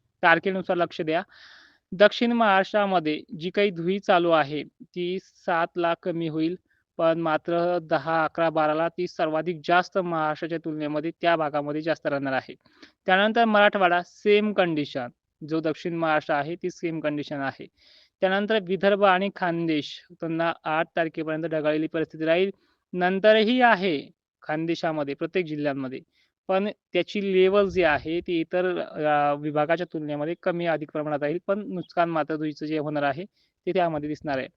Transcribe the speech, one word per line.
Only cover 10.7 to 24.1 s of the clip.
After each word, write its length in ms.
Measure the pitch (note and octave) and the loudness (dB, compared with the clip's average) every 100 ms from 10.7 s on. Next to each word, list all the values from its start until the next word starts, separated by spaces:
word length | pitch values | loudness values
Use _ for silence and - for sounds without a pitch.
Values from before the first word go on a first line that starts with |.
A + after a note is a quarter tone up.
| D#3 D3+ D3+ D#3+ - | -6 -4 -4 -6 -2
त्या 140 | E3+ E3 | 0 2
भागामध्ये 440 | D3+ D3 D3 D3+ | 0 -4 -4 -4
जास्त 260 | D#3 D3+ D#3 | -4 -4 -4
राहणार 260 | C#3+ C3+ | -4 -2
आहे. 220 | C3 - - _ _ - _ - | -4 -6 -12 _ _ -20 _ 0
त्यानंतर 380 | F#3+ G#3+ A3+ | 2 4 4
मराठवाडा 580 | A3+ G#3 G#3 G#3 F3+ F3 | 4 6 4 4 2 2
सेम 480 | F3 _ G#3 G#3 G#3+ | -2 _ 2 4 4
कंडिशन, 560 | G3+ F3+ D#3 C#3+ C#3 B2 - _ _ D3+ | 2 2 0 -4 -6 -10 -12 _ _ -6
जो 120 | D#3+ | -4
दक्षिण 340 | D#3+ D3+ F3 | -2 -4 -6
महाराष्ट्र 400 | E3+ D#3+ D3+ - | -2 0 0 0
आहे 220 | D3+ C#3+ F3 | -2 -2 -6
ती 140 | F3+ | -8
सेम 300 | - F3 D#3+ | -6 -6 -4
कंडिशन 400 | D3+ D3 C#3 D3 | -4 -4 -6 -6
आहे. 260 | C3+ - - _ _ _ _ _ | -6 -8 -14 _ _ _ _ _
त्यानंतर 380 | F#3+ F#3+ G#3 A3 | 0 2 2 0
विदर्भ 420 | F3 F#3+ G3 G3+ | 0 0 2 4
आणि 260 | G3+ F#3 G3 - | 6 4 2 -2
खानदेश 720 | F3+ E3+ E3 D3+ C#3 - - | -2 -2 -2 -2 -4 -12 -20
त्यांना 400 | F3 E3 E3 E3 - | -10 -6 -2 -2 -4
आठ 220 | E3 D#3 E3+ - | -4 -2 -2 -2
तारखेपर्यंत 480 | E3 E3 D#3 D#3 | -4 -4 -6 -4
ढगाळलेली 420 | D#3+ D#3 D3+ D#3 D#3+ | -4 -2 0 0 -2
परिस्थिती 380 | E3 D#3 D#3 | -2 -4 -4
राहील, 260 | D#3+ E3 G3 - _ _ _ | 0 2 0 -4 _ _ _
नंतरही 680 | F3+ F3+ F#3+ G#3+ A3 G#3+ B3+ | -2 0 4 6 6 6 4
आहे 500 | A#3+ G3+ F#3+ D3 - | 6 4 2 -2 -4